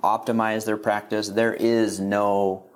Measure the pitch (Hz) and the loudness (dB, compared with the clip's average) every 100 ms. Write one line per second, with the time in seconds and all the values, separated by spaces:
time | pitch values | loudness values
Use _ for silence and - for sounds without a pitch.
0 | 98 113 - 113 110 110 110 107 107 104 | 0 0 0 0 0 -2 -2 -2 -2 -2
1 | - 107 104 104 113 - 117 117 107 92 | -2 -4 -2 0 0 2 2 2 2 0
2 | 98 104 101 101 98 95 - | 0 2 2 2 0 -2 -8